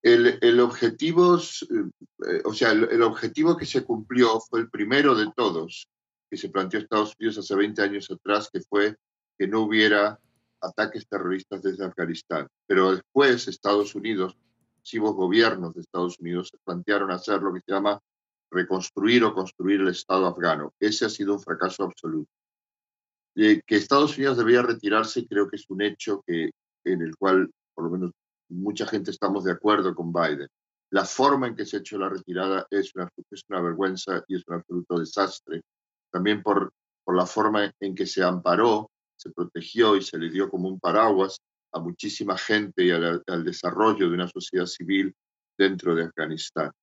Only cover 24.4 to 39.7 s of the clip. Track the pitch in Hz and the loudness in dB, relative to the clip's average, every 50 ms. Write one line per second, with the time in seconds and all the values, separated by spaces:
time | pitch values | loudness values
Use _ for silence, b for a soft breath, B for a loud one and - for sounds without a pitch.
24.4 | 117 110 120 123 120 117 113 113 - 101 104 110 110 110 - 123 - - 101 101 | 4 4 4 4 4 2 -2 -2 -2 0 0 0 0 0 -4 -6 -6 -2 0 0
25.4 | 101 - - 101 - _ 95 95 104 104 98 _ - 110 101 98 _ - 85 82 | 0 0 -2 -14 -12 _ -6 -2 -2 -2 -2 _ -6 -6 -6 -6 _ -6 -4 -4
26.4 | 80 - - _ _ _ _ _ _ 87 95 90 82 80 80 _ 95 95 95 95 | -4 -4 -6 _ _ _ _ _ _ -2 -2 -2 -2 -8 -6 _ 0 4 4 4
27.4 | 92 85 _ _ _ _ _ - 82 82 87 92 92 87 - _ _ _ _ _ | 2 0 _ _ _ _ _ -8 -6 -4 -4 -4 -6 -8 -10 _ _ _ _ _
28.4 | _ _ 85 90 95 104 98 87 110 - - 101 - 107 92 - 104 95 98 101 | _ _ -10 -6 -6 -6 -4 -4 -6 -4 -4 -4 -4 -6 -6 -4 -2 -2 -2 0
29.4 | 92 95 87 - - 104 107 104 95 95 85 87 85 85 85 87 85 76 73 69 | -2 -2 -4 0 2 2 2 2 2 -2 -4 -4 -6 -4 -2 0 0 0 -2 -4
30.4 | 71 67 _ _ _ _ _ _ _ _ - 98 92 - - - 131 139 143 135 | -8 -14 _ _ _ _ _ _ _ _ -2 -2 -2 -2 0 2 2 4 4 2
31.4 | 127 120 110 - 101 - - 101 - - 107 98 95 95 95 92 92 - 87 90 | 0 -4 -4 -8 -8 -6 -6 -8 -8 -8 -8 -6 -6 -4 -6 -8 -10 -8 -6 -4
32.4 | 95 95 98 95 90 _ 98 101 95 92 _ 92 90 87 _ - - _ 101 98 | -2 -2 -2 -2 -4 _ -2 -2 -2 -4 _ -10 -10 -10 _ -20 -20 _ -20 -20
33.4 | - _ 101 92 87 87 87 82 98 95 95 92 - - 92 92 - _ 95 90 | -12 _ -4 -2 -2 -2 -2 -2 -2 -2 -2 -6 -6 -6 -6 -6 -6 _ -8 -8
34.4 | - - 85 85 - _ 90 90 87 _ 87 85 80 78 - 107 95 90 - - | -6 -8 -10 -10 -8 _ -8 -8 -6 _ -4 -4 -4 -4 -2 -2 -2 -2 -4 -14
35.4 | _ - 80 82 - _ _ _ _ _ _ _ _ _ - 90 92 104 107 101 | _ -10 -12 -12 -12 _ _ _ _ _ _ _ _ _ -4 -2 0 0 0 0
36.4 | 90 107 101 98 95 92 _ _ _ _ _ _ _ - 92 92 92 90 - 113 | 0 0 2 2 0 -2 _ _ _ _ _ _ _ 0 0 2 0 0 0 0
37.4 | 107 107 107 104 104 98 _ _ 101 98 90 87 95 90 - 95 92 90 90 90 | 0 2 2 0 -2 -2 _ _ -8 -8 -6 -6 -6 -4 -2 0 0 0 0 0
38.4 | 85 92 87 92 110 117 107 107 - - _ _ _ _ _ _ - - - - | 0 0 2 4 4 4 2 2 -2 -8 _ _ _ _ _ _ -20 -16 -8 -8
39.4 | 87 87 _ 85 82 - | -8 -8 _ -14 -14 -8